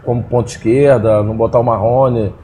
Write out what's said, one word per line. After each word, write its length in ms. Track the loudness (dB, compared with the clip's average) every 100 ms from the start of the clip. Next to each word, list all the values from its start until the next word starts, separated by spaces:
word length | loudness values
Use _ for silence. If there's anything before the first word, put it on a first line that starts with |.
| -6
como 160 | -6
ponta 280 | -2 -2 -4
esquerda, 720 | -4 -2 2 4 4 2 0
não 120 | 0 -2
botar 240 | 0 0
o 40 |
Marrone, 720 | 0 0 0 0 0 0 -4 -8